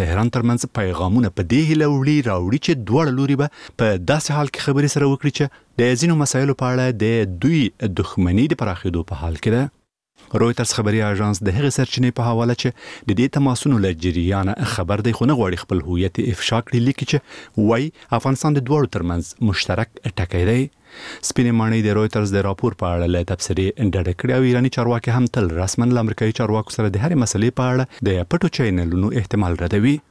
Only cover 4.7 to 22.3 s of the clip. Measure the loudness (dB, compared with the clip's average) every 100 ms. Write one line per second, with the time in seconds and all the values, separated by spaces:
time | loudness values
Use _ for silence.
4.7 | 2 2 2 2 2 0 0 -2 -4 _
5.7 | 0 2 2 2 2 2 0 0 0 0
6.7 | 2 0 2 2 2 0 0 2 2 0
7.7 | -2 -4 -2 -4 0 2 4 2 0 -4
8.7 | -4 -4 -4 -4 -6 -6 -4 0 0 0
9.7 | -6 _ _ _ _ -6 0 0 0 -4
10.7 | -2 0 0 0 0 0 -2 -2 0 0
11.7 | 0 -2 0 0 0 0 0 0 0 -2
12.7 | -6 -14 -10 -2 0 2 2 2 2 2
13.7 | 2 2 0 -2 0 0 0 0 -2 -4
14.7 | -2 -2 0 0 2 2 2 0 -2 -2
15.7 | -4 -2 -2 -2 -2 -2 -2 -2 -2 0
16.7 | 0 0 -2 -2 -2 -4 -20 -8 0 2
17.7 | 2 -2 -8 -4 -2 0 0 0 0 0
18.7 | 0 0 -2 -2 -4 -4 -2 -2 0 -2
19.7 | -2 -4 -6 -8 -6 -4 0 0 0 -2
20.7 | _ _ -20 -18 -12 -6 0 2 2 2
21.7 | 2 2 2 0 0 0